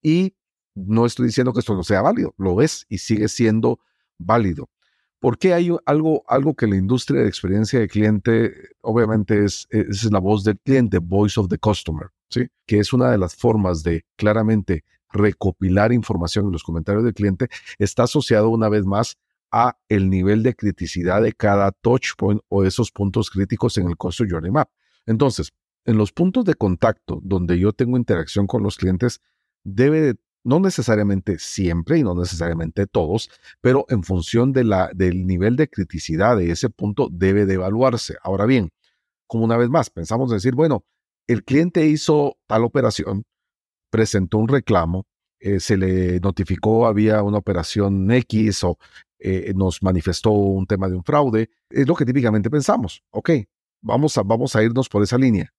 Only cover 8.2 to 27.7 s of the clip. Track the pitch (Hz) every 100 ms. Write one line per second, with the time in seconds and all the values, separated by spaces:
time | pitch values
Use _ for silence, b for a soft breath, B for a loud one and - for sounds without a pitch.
8.2 | 117 113 113 - - _ 117 113 110 110
9.2 | 101 104 101 - - 110 98 98 110 101
10.2 | 92 107 101 98 - 135 117 92 85 95
11.2 | 104 - 95 80 107 101 - 78 - _
12.2 | _ 120 123 _ - 104 101 127 127 110
13.2 | 90 - 120 110 95 85 82 82 _ -
14.2 | 104 107 110 110 98 85 _ _ _ 98
15.2 | 104 - 98 90 95 92 110 120 110 95
16.2 | 85 107 101 85 - 82 85 101 117 104
17.2 | 104 92 123 B B B 107 - 123 151
18.2 | - 110 107 113 110 104 98 101 113 -
19.2 | _ _ _ 110 123 - _ 107 95 95
20.2 | 92 107 120 120 104 - 87 - 87 95
21.2 | 123 - 107 101 98 - 117 127 - -
22.2 | 98 104 _ 98 95 - 113 - 101 101
23.2 | 104 95 98 110 127 - 92 82 90 -
24.2 | 110 85 85 131 - _ _ _ - 110
25.2 | 139 107 76 _ _ _ - 110 104 -
26.2 | 180 254 202 139 104 90 117 - - -
27.2 | 95 95 87 87 98